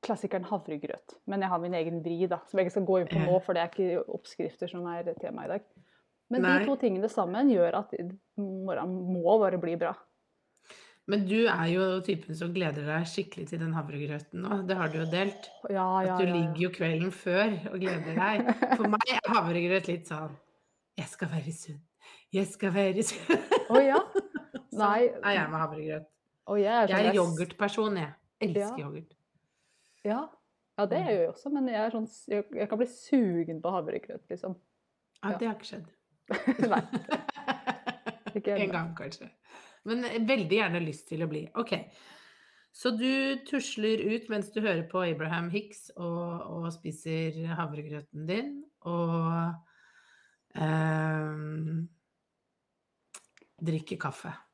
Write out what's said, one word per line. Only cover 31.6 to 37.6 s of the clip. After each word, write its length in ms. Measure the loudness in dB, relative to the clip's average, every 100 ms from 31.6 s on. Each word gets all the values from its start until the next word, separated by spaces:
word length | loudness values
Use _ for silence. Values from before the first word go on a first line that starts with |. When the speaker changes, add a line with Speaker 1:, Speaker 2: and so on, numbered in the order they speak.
| 0
Speaker 1:
jeg 80 | 0 -2
er 60 |
sånn 160 | -2 -6
s-, 160 | -10 -4
jeg, 180 | -4 -2
jeg 180 | -4 -2
kan 80 | 0
bli 80 | 0
sugen 760 | -2 2 4 4 2 -2 -2
på 100 | -2
havregrøt, 540 | -2 -2 -4 -6 -16 _
liksom. 300 | -10 -8 -10 _ _ _ _ _ _
Speaker 2:
Ja, 60 | -6
Speaker 1:
Ja. 80 | -2
Speaker 2:
det 100 | -4
har 80 | -4
ikke 140 | -10
skjedd. 180 | -14 -16 _ _ _ _
Speaker 1:
<laughs> 460 | -2 0 2 4
Nei. 80 | 2
Speaker 2:
<laughs> 1500 | 0 -6 -2 -4 -4 -8 -4 -4